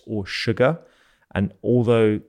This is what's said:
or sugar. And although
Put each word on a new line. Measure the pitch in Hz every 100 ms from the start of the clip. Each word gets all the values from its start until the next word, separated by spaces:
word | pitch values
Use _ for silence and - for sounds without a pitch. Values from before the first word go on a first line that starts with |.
| -
or | 107 90
sugar. | - - 107 127 165 - _ _ _ _
And | 92 95 -
although | 104 123 113 117 110 107